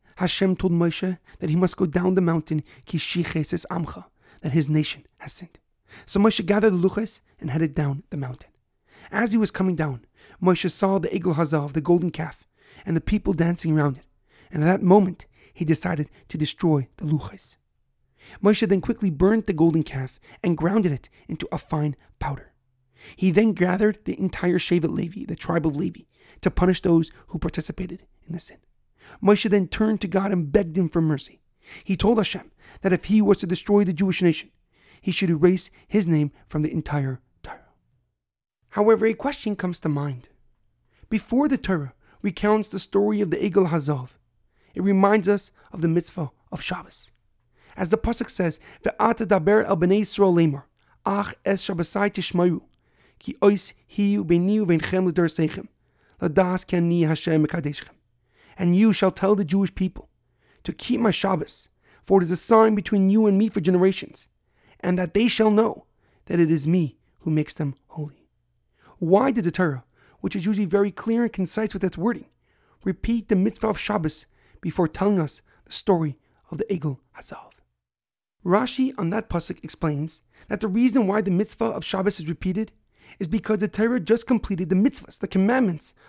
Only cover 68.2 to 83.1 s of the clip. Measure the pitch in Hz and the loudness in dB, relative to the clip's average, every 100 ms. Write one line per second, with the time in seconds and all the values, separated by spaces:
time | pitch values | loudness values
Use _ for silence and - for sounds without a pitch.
68.2 | _ _ _ _ _ _ _ - 165 190 | _ _ _ _ _ _ _ -6 2 4
69.2 | 269 226 170 175 175 131 - _ _ _ | 4 0 0 0 0 -2 -10 _ _ _
70.2 | 190 202 175 208 190 202 202 - 226 226 | -6 -4 -2 -2 0 0 0 -2 -2 0
71.2 | 233 - 180 - 220 185 185 - 214 - | 0 -2 -2 -2 -2 -4 -4 -2 -4 -4
72.2 | - _ _ _ _ _ 196 185 - 233 | -10 _ _ _ _ _ -8 -4 -2 -4
73.2 | - 190 208 - 220 - - 208 160 - | 0 0 0 -2 -4 -2 -2 -2 -2 -4
74.2 | - _ _ _ 175 - 160 - 202 196 | -6 _ _ _ -6 -2 -2 0 0 0
75.2 | 151 - - _ - - - 175 156 - | -2 -6 -14 _ -4 -2 2 2 0 -6
76.2 | _ _ _ 160 226 185 147 131 _ - | _ _ _ -8 -4 -4 -4 -6 _ -14
77.2 | - - - _ _ _ _ _ _ _ | -12 -12 -16 _ _ _ _ _ _ _
78.2 | _ _ 180 196 247 - 262 - 165 220 | _ _ 0 0 0 -2 -2 -2 -4 -4
79.2 | - 170 - 175 160 - 160 143 160 - | -4 -4 -4 -8 -10 -4 -4 -4 -4 -8
80.2 | _ _ - 214 214 202 247 262 190 208 | _ _ -8 -6 -2 2 2 4 2 0
81.2 | 196 175 214 - 226 - - 190 190 - | 0 0 -2 -2 -4 -4 -4 -2 0 -2
82.2 | 156 165 185 180 220 _ _ _ - | -4 -6 -4 -4 -6 _ _ _ -20